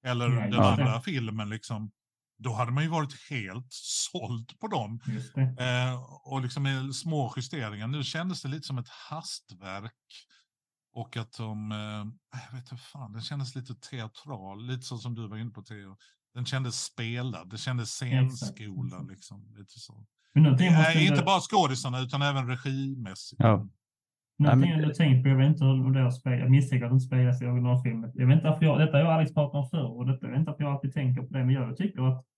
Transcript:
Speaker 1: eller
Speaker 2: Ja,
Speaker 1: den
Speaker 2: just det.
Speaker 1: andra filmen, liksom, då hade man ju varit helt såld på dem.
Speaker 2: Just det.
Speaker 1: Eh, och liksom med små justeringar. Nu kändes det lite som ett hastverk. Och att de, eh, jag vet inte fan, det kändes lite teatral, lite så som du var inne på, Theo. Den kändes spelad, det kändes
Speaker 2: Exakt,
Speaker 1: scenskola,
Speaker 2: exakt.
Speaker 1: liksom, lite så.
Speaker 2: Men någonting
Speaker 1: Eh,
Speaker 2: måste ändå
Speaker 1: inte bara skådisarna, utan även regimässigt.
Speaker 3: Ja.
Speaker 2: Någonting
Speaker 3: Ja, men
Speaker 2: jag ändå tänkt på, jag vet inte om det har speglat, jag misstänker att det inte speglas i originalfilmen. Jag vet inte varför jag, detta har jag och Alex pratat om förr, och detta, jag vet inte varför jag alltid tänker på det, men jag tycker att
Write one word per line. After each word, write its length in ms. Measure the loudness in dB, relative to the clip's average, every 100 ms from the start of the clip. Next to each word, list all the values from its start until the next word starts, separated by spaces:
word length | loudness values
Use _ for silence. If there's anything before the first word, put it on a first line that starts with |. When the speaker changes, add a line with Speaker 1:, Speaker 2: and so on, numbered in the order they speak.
| -2
Speaker 1:
eller 180 | 0 2
Speaker 2:
Ja, 40 | 2
Speaker 1:
den 40 |
Speaker 2:
just 120 | 0 4
det. 60 |
Speaker 1:
andra 360 | 4 6 2 0
filmen, 480 | -2 -4 -4 -4 -6
liksom, 420 | -8 -8 -8 -8 _ _ _ _ _
då 100 | -6
hade 200 | -4 -2
man 100 | 0
ju 40 | 0
varit 400 | -2 -4 -8 -10
helt 360 | -8 -8 -12 -14
såld 880 | -16 -8 -6 -6 -8 -8 -8 -10 -14
på 80 | -6
dem. 320 | -6 -6 -8 -8
Speaker 2:
Just 280 | -8 -8
det. 80 | -2
Speaker 1:
Eh, 600 | -2 -2 -4 -2 -2 -6 -14 -20 -10
och 80 | -6
liksom 200 | -6 -4
med 320 | -4 -4 -6
små 380 | -8 -6 -4 -4 -6
justeringar. 500 | -10 -8 -8 -8 -6
Nu 160 | -6
kändes 400 | -6 -6 -6 -8
det 60 | -8
lite 180 | -10 -8
som 120 | -10
ett 100 | -10 -16 -14
hastverk. 840 | -14 -12 -14 _ -18 -12 -12 -12 _ _ -20 _ _ _ _ _ _ _
Och 240 | -14 -10 -10
att 160 | -10 -10
de, 340 | -10 -8 -8
eh, 60 | -8 -8 -10 -10 -14 _ -16 -14
jag 120 | -16
vet 140 | -16
inte 40 | -18
fan, 300 | -18 -16 -14
det 80 | -12
kändes 340 | -10 -8 -8
lite 200 | -10 -12
teatral, 920 | -16 -12 -10 -12 -14 -14 -12 -12 -14 -8
lite 160 | -8
så 160 | -8 -10
som 160 | -8
du 140 | -8 -8
var 80 | -8
inne 140 | -10
på, 120 | -12
Theo. 340 | -18 -18 -18 -20 _ _ _
Den 100 | -10
kändes 400 | -6 -4 -4 -8
spelad, 680 | -10 -8 -6 -4 -6 -8 -12
det 60 | -10
kändes 440 | -6 -4 -6 -8
Speaker 2:
Exakt, 300 | -2 2 0
Speaker 1:
scenskola, 540 | -2 -10 -10 -12 -8 -8
Speaker 2:
exakt. 240 | -10 -14
Speaker 1:
liksom, 440 | -16 -20 -20 -20 -20
lite 200 | -20 -20
så. 280 | -20 -20 -20 _ _
Speaker 2:
Men 80 | 6
någonting 240 | 6 6 6
Speaker 1:
Eh, 100 | 6
Speaker 2:
måste 140 | 6 6
ändå 140 | 4
Speaker 1:
inte 120 | 4
bara 160 | 4 2
skådisarna, 600 | 2 2 4 0 -4 -6
utan 220 | -4 -2
även 240 | 0 0 -2
regimässigt. 920 | -4 -4 -4 -4 -6 -10 -12 -16 2
Speaker 3:
Ja. 60 | 4
Speaker 2:
Någonting 220 | 4 0 _ _ _ _ _ _ _
Speaker 3:
Ja, 160 | 6 6
men 120 | 6
Speaker 2:
jag 100 | 2
ändå 120 | 0
tänkt 280 | 2 6 6
på, 60 | 6
jag 80 | 6
vet 120 | 6
inte 160 | 6
om 280 | 4 4 4
det 80 | 4
har 100 | 2
speglat, 300 | 0 -2 0
jag 100 | 6
misstänker 340 | 6 6 0 2
att 40 |
det 40 |
inte 120 | 2 2
speglas 360 | 2 4 2
i 40 | 0
originalfilmen. 640 | 0 2 2 0 -4 -6
Jag 120 | 0 6
vet 80 | 6
inte 120 | 4
varför 160 | 4 4
jag, 120 | 4
detta 120 | 4
har 60 | 6
jag 80 | 6
och 60 |
Alex 200 | 4 2
pratat 200 | 2 0
om 140 | 0 -2
förr, 200 | -2 -4 -4
och 80 | -2
detta, 200 | -2 -2
jag 40 |
vet 80 | -2
inte 120 | -2
varför 140 | -2
jag 80 | -2
alltid 180 | -2 -4
tänker 300 | -2 0 0
på 100 | -2
det, 100 | -2
men 100 | 2
jag 220 | 2 0 -2
tycker 260 | -4 0 0
att 160 | 0 -6